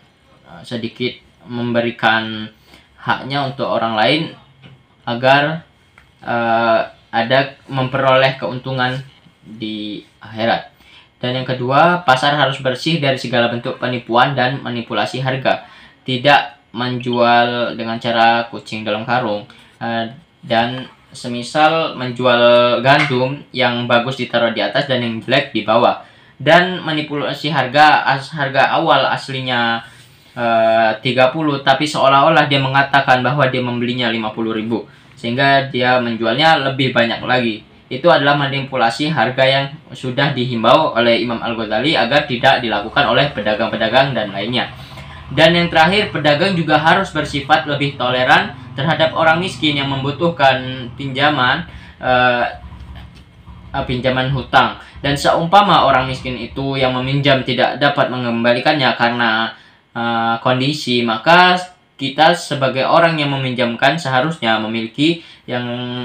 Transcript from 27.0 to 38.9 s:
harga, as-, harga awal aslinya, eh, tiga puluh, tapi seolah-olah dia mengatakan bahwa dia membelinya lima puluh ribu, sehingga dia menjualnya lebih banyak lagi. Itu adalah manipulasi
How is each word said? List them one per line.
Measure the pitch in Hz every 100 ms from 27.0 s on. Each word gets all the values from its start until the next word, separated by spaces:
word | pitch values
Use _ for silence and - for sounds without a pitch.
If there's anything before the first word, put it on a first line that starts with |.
| - 147 139 143 147
harga, | 156 127 143 151 147 -
as-, | 135 -
harga | 160 135 135 123
awal | 147 160 139 131
aslinya, | 131 - 131 127 123 117 117 - - - - -
eh, | 123 117 117 113 113 113 110 131
tiga | 120 131
puluh, | 160 151 139
tapi | 139 135 151
seolah-olah | 151 135 139 151 160 143
dia | 139
mengatakan | 135 135 135 143 135 127
bahwa | 127 143 131
dia | 127
membelinya | 123 120 120 123 120
lima | 113 110
puluh | 110 113 110
ribu, | 110 113 - - -
sehingga | - 117 123 139 139 131
dia | 123 123 127
menjualnya | 120 113 113 120 160 156 135
lebih | 131 127
banyak | 117 117 104
lagi. | 120 127 117 107 - - _
Itu | 127 175
adalah | 156 143
manipulasi | 147 139 139 135 127 117